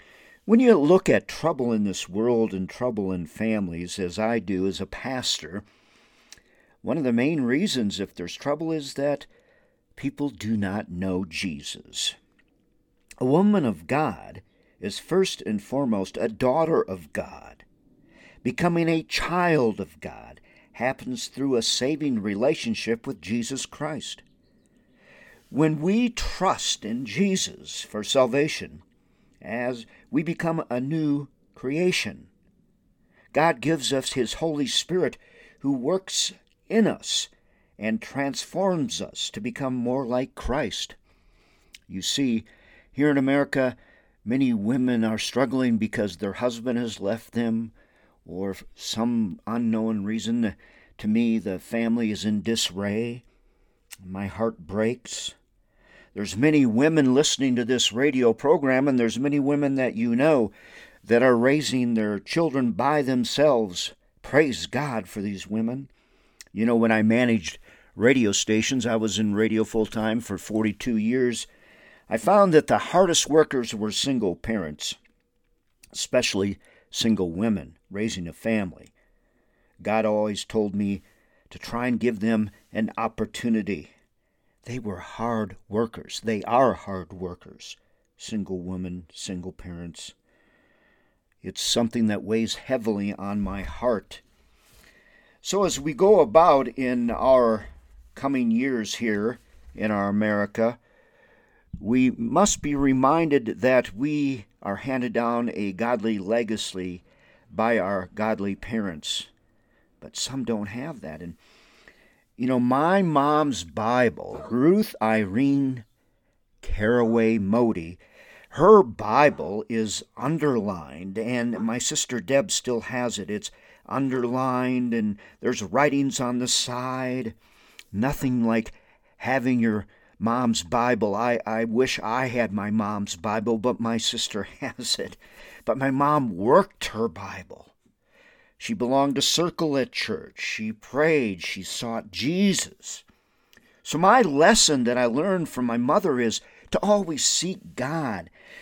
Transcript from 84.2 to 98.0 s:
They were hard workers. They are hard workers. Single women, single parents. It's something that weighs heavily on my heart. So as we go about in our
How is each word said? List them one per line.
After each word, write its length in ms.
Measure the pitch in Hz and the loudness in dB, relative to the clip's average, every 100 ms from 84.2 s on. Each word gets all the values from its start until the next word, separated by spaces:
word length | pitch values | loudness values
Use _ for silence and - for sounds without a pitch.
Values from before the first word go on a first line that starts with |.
| _ _ _ _ - | _ _ _ _ -12
They 120 | 123 | -10
were 220 | 110 95 | -8 -10
hard 580 | - - 117 113 104 - _ | -12 -6 -4 -2 -4 -8 _
workers. 540 | 104 117 - - - | -2 -2 -6 -14 -8
They 200 | 110 107 | -4 -4
are 300 | - 120 131 | 2 4 4
hard 380 | 95 - 95 85 | 2 -6 -10 -10
workers. 640 | 92 90 87 - - - - _ _ _ _ | -10 -10 -10 -18 -20 -20 -20 _ _ _ _
Single 440 | - 110 95 92 | -10 -8 -6 -6
women, 480 | 87 92 92 90 85 | -6 -8 -8 -10 -14
single 400 | - - 92 90 | -14 -10 -8 -10
parents. 640 | - 90 85 85 - - - _ _ _ _ _ _ _ _ _ _ _ _ | -14 -14 -12 -14 -14 -20 -20 _ _ _ _ _ _ _ _ _ _ _ _
It's 200 | - - | -14 -6
something 460 | - 120 117 120 110 | -2 0 2 2 0
that 160 | 101 | 0
weighs 320 | 95 110 113 - | -2 -2 0 -4
heavily 580 | - 131 113 101 101 | -4 -2 0 -2 -4
on 280 | - 101 104 | -6 -6 -4
my 220 | 95 98 | -4 -4
heart. 580 | 95 - 123 104 - - _ _ _ _ _ _ - _ _ _ _ _ | -8 -4 -2 -2 -4 -20 _ _ _ _ _ _ -20 _ _ _ _ _
So 220 | - 190 | -4 0
as 160 | 185 135 | 2 0
we 140 | 143 | -4
go 260 | - 190 208 | 2 6 8
about 480 | 131 156 175 139 120 | 8 8 8 6 2
in 420 | 135 127 123 120 | -2 -2 0 0
our 560 | 110 127 127 117 107 - - - - | 0 6 6 6 2 -4 -18 -20 -20